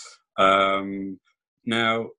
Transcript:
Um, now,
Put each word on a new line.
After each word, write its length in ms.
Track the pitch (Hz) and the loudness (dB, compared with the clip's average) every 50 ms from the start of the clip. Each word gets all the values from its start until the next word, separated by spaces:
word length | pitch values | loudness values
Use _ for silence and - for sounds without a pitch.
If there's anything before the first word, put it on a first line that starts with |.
| - - - _ _ _ _ - | -20 -20 -20 _ _ _ _ 2
Um, 840 | 95 95 98 98 98 98 98 98 98 98 98 98 98 98 95 - _ _ _ _ _ _ _ _ _ | 4 4 4 4 4 2 0 -2 -4 -6 -8 -8 -8 -10 -12 -14 _ _ _ _ _ _ _ _ _
now, 440 | 117 113 113 117 113 113 113 113 113 - | -4 -2 0 0 0 0 -2 -4 -8 -12